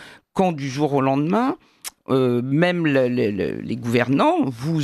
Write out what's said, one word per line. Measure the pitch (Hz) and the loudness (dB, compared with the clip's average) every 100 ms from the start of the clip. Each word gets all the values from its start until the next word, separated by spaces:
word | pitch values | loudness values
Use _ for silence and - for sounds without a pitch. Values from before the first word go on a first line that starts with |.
| - - _ | -20 -20 _
quand | - 185 | -2 0
du | 147 139 | 0 -6
jour | 131 147 | -2 0
au | 139 | 2
lendemain, | 135 135 151 208 262 - _ _ - _ - | 2 0 0 0 0 -4 _ _ -18 _ -2
euh, | 131 123 120 | 0 2 0
même | 127 143 175 175 160 | 0 2 2 2 2
le, | 135 123 | 2 2
le, | 123 110 | 0 -2
le, | 101 76 55 | -2 -4 -4
les | 53 117 | -8 -6
gouvernants | 117 120 120 139 294 349 | 0 0 2 2 2 2
vous | 139 117 147 160 | -2 -4 -4 -2